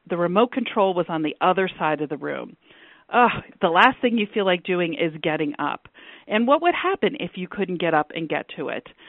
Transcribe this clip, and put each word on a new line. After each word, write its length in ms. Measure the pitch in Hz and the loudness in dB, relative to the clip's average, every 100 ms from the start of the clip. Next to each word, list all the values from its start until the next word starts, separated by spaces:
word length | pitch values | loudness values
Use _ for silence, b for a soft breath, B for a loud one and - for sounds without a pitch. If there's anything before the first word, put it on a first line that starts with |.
| - | -8
the 80 | 175 | -2
remote 340 | 175 190 247 | 0 2 2
control 440 | 269 240 - 196 | 0 -4 0 2
was 120 | 180 170 | 2 -2
on 120 | 165 | -2
the 140 | 151 - | -4 0
other 260 | 175 180 185 - | 2 2 0 -2
side 220 | 160 147 | -2 -2
of 80 | 147 | -4
the 80 | 147 | -6
room. 400 | 147 139 120 - B B B B B | -8 -8 -10 -16 B B B B B
Ugh, 300 | 233 233 - - - | 4 4 2 -10 -2
the 80 | 185 | 2
last 300 | 170 233 262 | 6 6 6
thing 180 | 247 226 | 0 0
you 80 | 208 | -2
feel 120 | 220 | 0
like 180 | 190 180 | 0 0
doing 320 | - 180 170 | 0 -2 -2
is 180 | 165 170 156 | -2 -4 -2
getting 320 | 160 156 151 - | -4 -2 -2 -4
up. 300 | 143 - - B B B B | -6 -6 -12 B B B B
And 180 | 214 240 | 0 4
what 160 | 302 | 4
would 140 | 339 339 | 4 0
happen 360 | 359 392 196 - | -2 0 -2 -2
if 140 | 175 | -8
you 140 | - 180 | -8 -10
couldn't 320 | - 185 175 | -6 -4 -2
get 120 | 170 | 0
up 200 | 156 151 | 0 0
and 140 | - 160 | -6 -6
get 180 | 147 - - | -6 -6 -10
to 120 | 139 | -8
it? 180 | - - - | -8 -12 -20